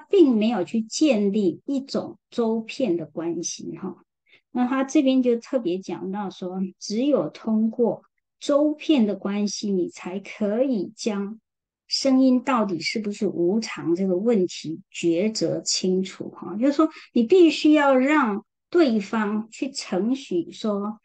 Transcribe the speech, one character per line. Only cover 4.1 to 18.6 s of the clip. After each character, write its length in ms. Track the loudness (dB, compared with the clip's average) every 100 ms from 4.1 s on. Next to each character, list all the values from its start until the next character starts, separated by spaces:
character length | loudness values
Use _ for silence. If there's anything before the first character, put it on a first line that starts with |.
| _ _ _ _
那 140 | -2 -2
他 160 | -2
这 180 | 0 2
边 200 | 4 4
就 140 | 2 0
特 220 | -2 -4
别 180 | -2 -4
讲 340 | -6 -8 -6
到 200 | -6 -8
说， 280 | -8 -8 -6 -8 -8
只 260 | -8 -2
有 240 | 0 0 -2
通 400 | -6 -2 0 0
过 340 | 0 -2 -2 _ _ _ _
周 320 | 0 2 2
遍 320 | 0 0 2
的 100 | 2
关 320 | 0 -4 -4 -4
系， 240 | -4 -2
你 200 | -2 -2
才 280 | -6 -10 -10
可 440 | -12 -6 -2 0
以 280 | 0 -2 -4 -6
将 420 | -4 -4 -6 -10 _ _ _ _ _
声 360 | -4 2 4
音 200 | 6 4
到 220 | 2 0
底 160 | 0 -2
是 180 | -4 -6
不 140 | -6
是 160 | -4 -4
无 320 | 0 0 0
常 340 | -4 -6 -2
这 120 | 0 0
个 100 | 0
问 300 | 2 2 0
题 340 | -4 -10 -10 -12
抉 400 | -4 0 0 0
择 300 | -2 -2 -2
清 420 | -4 -2 0 0
楚 280 | -2 -8 -14
哈。 260 | -12 -10 0
就 120 | 0
是 40 |
说， 160 | 2 0 -2 -2
你 100 | 0
必 260 | 4 6 6
须 240 | 6 4
要 200 | 6 6
让 520 | 4 4 2 2 -2 -8 _